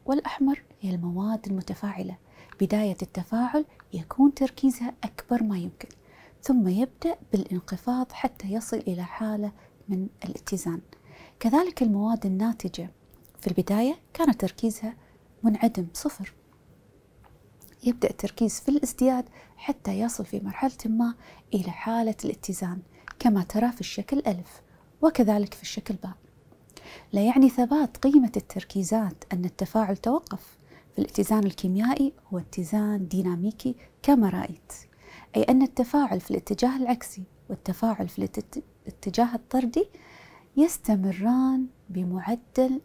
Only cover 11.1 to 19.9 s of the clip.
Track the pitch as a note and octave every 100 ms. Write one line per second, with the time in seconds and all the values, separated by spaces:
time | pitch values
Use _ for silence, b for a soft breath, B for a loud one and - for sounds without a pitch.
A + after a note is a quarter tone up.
11.1 | B B B A#3 C#4 F4+ - A#3+ G3+ G#3+
12.1 | A3+ G3 F#3 A3+ A3+ F#3 - F3 - _
13.1 | - - - - F3+ F3 G3+ B3 E4 _
14.1 | - D#4+ - F#3+ - A3+ G#3+ G#3+ - b
15.1 | b b _ A3+ G#3 A#3 A#3 E3+ - D4
16.1 | - G3 - _ _ _ - _ _ _
17.1 | _ - - _ _ - - A#3+ A#3+ -
18.1 | - G3+ - A3+ - - D4 B3+ - B3+
19.1 | B3+ - b b b - C#4 -